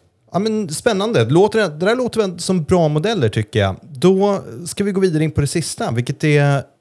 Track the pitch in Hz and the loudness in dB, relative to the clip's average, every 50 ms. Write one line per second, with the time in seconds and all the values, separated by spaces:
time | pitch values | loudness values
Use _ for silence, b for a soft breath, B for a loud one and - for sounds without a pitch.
0 | _ _ _ _ _ _ - 185 208 220 214 214 208 139 156 - - 240 208 190 | _ _ _ _ _ _ -4 -2 -2 0 -2 -2 -4 -4 -8 -4 -2 -2 0 0
1 | 202 233 214 131 113 113 147 180 202 208 220 220 208 160 151 151 180 208 240 254 | -2 0 0 0 0 2 4 4 4 4 2 0 -2 -2 -4 -2 -2 0 0 0
2 | 247 - - 226 208 190 175 175 - - 185 180 143 - 185 180 160 151 151 156 | -2 -2 -2 -2 -2 -2 -6 -6 -4 -2 -2 -2 0 2 2 2 4 2 2 0
3 | 160 220 233 180 123 104 - 110 104 - - 107 98 95 87 - - - 147 123 | 0 -2 0 0 0 0 0 -2 -4 -2 0 0 0 0 -2 -6 -12 -18 -4 2
4 | - 185 196 190 196 202 202 - - 107 117 127 175 - - - 202 208 185 190 | 2 4 4 4 2 2 0 -2 -6 -10 -14 -12 -12 -10 -6 -4 -4 -2 0 0
5 | 190 185 156 151 160 151 - - 143 135 - 170 - - - - 233 175 117 120 | 0 2 2 2 0 0 0 0 -2 0 -2 -4 -4 -4 -6 -6 -4 -2 -2 -2
6 | 120 - 139 - - 151 147 147 143 143 139 135 - - _ _ | -2 -4 -4 -2 0 2 4 4 4 4 2 0 -2 -6 _ _